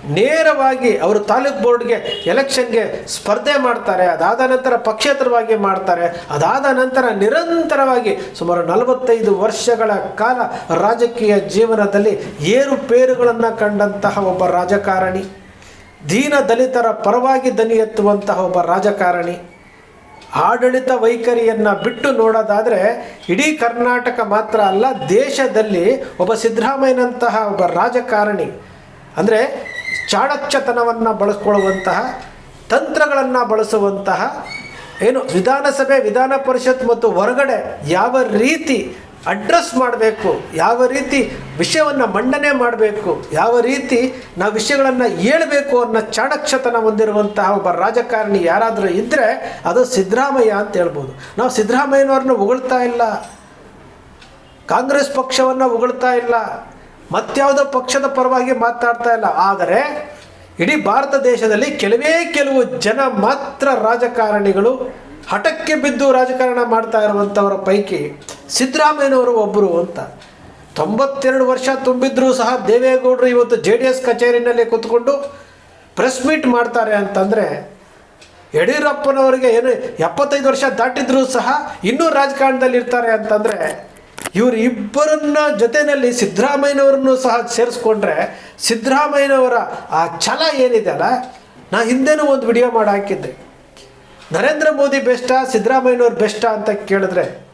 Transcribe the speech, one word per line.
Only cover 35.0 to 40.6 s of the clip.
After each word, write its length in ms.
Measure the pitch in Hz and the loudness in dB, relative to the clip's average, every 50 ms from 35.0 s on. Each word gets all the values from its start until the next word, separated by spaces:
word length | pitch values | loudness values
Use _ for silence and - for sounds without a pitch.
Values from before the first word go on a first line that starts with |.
ಏನು 180 | 190 226 262 262 | 0 2 2 0
ವಿಧಾನಸಭೆ, 840 | - - 160 185 185 247 269 277 285 285 262 277 269 262 269 269 | -2 0 0 0 2 2 0 2 0 0 0 0 0 2 2 2
ವಿಧಾನ 300 | 220 214 202 247 262 262 269 269 269 | 2 2 2 2 2 2 0 0 0
ಪರಿಷತ್ 380 | 262 254 247 247 254 254 254 254 | 0 -2 0 2 0 0 2 2
ಮತ್ತು 260 | 233 233 202 233 220 | 0 0 2 2 2
ಹೊರಗಡೆ 800 | 180 175 202 233 254 254 285 277 240 202 - - - - 143 143 | 2 2 0 2 2 0 0 0 0 -2 -4 -8 -10 -10 -4 -2
ಯಾವ 320 | 170 196 - - 254 262 | 0 2 2 2 2 0
ರೀತಿ 760 | 220 208 208 202 233 277 320 320 311 294 262 202 - - - - - - - - - | 0 2 2 2 2 2 0 0 0 -2 -2 -2 -2 -6 -12 -16 -18 -20 -20 -10 -6
ಅಡ್ರೆಸ್ 500 | 147 - 202 - - 330 339 330 - - | -6 -6 -4 0 2 2 2 2 0 -2
ಮಾಡ್ಬೇಕು, 800 | 254 254 240 247 214 220 220 214 - - 180 147 - - - - | 0 0 0 0 2 2 0 0 0 -2 -2 -2 -2 -6 -8 -2
ಯಾವ 300 | 160 | 0